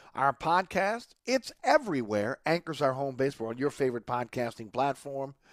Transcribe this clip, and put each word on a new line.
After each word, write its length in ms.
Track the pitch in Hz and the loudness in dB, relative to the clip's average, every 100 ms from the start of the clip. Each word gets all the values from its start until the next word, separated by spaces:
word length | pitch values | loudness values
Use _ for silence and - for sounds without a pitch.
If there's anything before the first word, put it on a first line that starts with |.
| - | -12
Our 200 | - 139 | 0 2
podcast, 800 | 131 160 180 190 185 196 226 - _ | 2 2 2 2 0 0 -2 -8 _
it's 260 | - 254 - - | 0 0 0 -4
everywhere, 720 | 262 302 233 143 110 104 107 - | 2 2 4 -2 0 0 0 -2
anchors 380 | 151 170 170 139 | 0 0 -2 0
our 100 | 143 | 0
home 240 | 131 139 127 | 0 -4 0
base. 240 | 135 - | -2 -2
We're 80 | 113 | -6
on 80 | 120 | -2
your 140 | 143 | -2
favorite 360 | - 131 120 - | 0 0 0 -4
podcasting 640 | 123 120 127 117 - 110 | -4 -4 -4 -4 -6 -8
platform. 640 | 120 139 131 147 135 135 139 _ | 0 0 -2 -8 -8 -8 -10 _